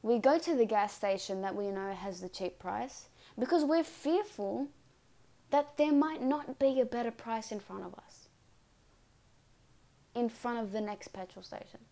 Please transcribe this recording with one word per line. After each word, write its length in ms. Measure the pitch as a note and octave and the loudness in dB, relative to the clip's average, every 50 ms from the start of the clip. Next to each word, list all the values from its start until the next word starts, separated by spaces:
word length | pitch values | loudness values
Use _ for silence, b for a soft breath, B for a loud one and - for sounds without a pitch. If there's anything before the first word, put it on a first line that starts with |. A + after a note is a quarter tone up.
we 160 | - A3 A#3+ A3+ | 2 2 2 4
go 200 | G#3 C4+ D4 E4 | 6 6 4 4
to 160 | E4 E4+ E4 | 2 2 4
the 120 | B3+ A3+ | 4 4
gas 260 | G3+ A3 G#3 G3+ G#3 | 4 4 2 0 0
station 500 | - - - G3+ G3 F#3+ - - G3 F#3+ | -2 -4 -2 0 0 -2 -2 -6 -4 -4
that 120 | F#3+ G3 F#3+ | -4 -4 -4
we 160 | G3+ G3+ G3+ | -4 -4 -4
know 220 | G3 G3 G3 G3 | -4 -4 -4 -6
has 280 | G3 F#3 F#3+ G3+ F#3 F3 | -6 -6 -6 -8 -8 -8
the 80 | F3+ F3+ | -10 -12
cheap 300 | - - F#3+ F3+ - - | -8 -6 -6 -6 -6 -8
price 480 | - F#3 G3 G#3+ A#3+ C4+ - - - - B B B B B - | -8 -6 -4 -4 -6 -6 -10 -16 -20 -20 B B B B B -6
because 260 | A#3 - E4+ E4+ D4+ | 0 2 4 4 4
we're 200 | C#4 D#4+ E4 D#4 | 4 4 2 2
fearful 840 | - - - - C#4 E4 F#4+ G#4 G#4 - - G3+ G3 G#3 A#3 C#4 C#4+ - - _ _ _ _ _ _ - - - _ _ _ _ _ | 0 -6 -6 -2 0 2 2 0 -2 -8 -6 -6 -4 -4 -4 -6 -6 -8 -20 _ _ _ _ _ _ -20 -20 -20 _ _ _ _ _
that 260 | - C#4+ C#4+ D4 - | 4 4 4 2 2
there 160 | - D4 D4+ | 2 4 6
might 300 | D4 C#4+ D4+ D#4+ D#4 A3 | 6 6 4 4 0 -2
not 360 | A#3+ C4 C#4+ D4 C#4+ - C4+ - | 0 0 0 0 -2 -8 -2 2
be 220 | C#4 C4+ C4 C4 | 2 4 4 4
a 40 | B3 | 2
better 260 | - - A#3+ A#3+ A3+ | 2 0 -2 -2 -4
price 420 | A3+ - - A3+ A3+ A3 A3 - | -6 -6 -6 -6 -6 -6 -4 -6
in 80 | A3 G#3 | -10 -10
front 240 | F#3+ - F#3 F#3+ F#3+ | -10 -10 -12 -12 -12
of 100 | F3+ F#3+ | -12 -14
us, 340 | - - - - - - _ _ _ _ _ _ _ _ _ _ _ _ _ _ _ _ _ _ _ _ _ _ _ _ _ _ _ _ _ - _ _ _ _ _ _ _ _ | -16 -20 -20 -20 -20 -20 _ _ _ _ _ _ _ _ _ _ _ _ _ _ _ _ _ _ _ _ _ _ _ _ _ _ _ _ _ -20 _ _ _ _ _ _ _ _
in 140 | A#3+ A#3+ A3+ | -2 -2 -2
front 300 | A#3 - - A#3+ A#3+ A#3 | -2 -4 -6 -4 -4 -4
of 140 | A3+ G3+ | -4 -4
the 80 | G3 A3 | -4 -4
next 280 | G#3+ G#3 G#3 G3+ - - | -4 -6 -8 -10 -12 -14
petrol 360 | - G3+ F#3 F#3 - F#3+ F#3 | -12 -12 -12 -12 -14 -20 -18
station. 360 | - - - - - - - A3+ _ | -14 -14 -14 -14 -16 -20 -20 -20 _